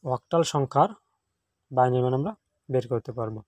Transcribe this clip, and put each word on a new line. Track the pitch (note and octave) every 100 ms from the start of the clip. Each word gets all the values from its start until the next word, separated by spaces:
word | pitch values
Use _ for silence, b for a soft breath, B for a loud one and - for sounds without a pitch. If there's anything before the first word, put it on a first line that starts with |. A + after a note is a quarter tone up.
| C#3+ B2+
octal | _ E3+ D#3+
সংখ্যার | D3 C3+ C#3 F#3+ G#3+ _ _ _ _ _ _ _
binary | B2+ B2+ B2+
মান | B2+ C3
আমরা | D#3+ A3 _ _ -
বের | C3 A#2+
করতে | A#2 -
পারবো। | A#2+ A2+ A2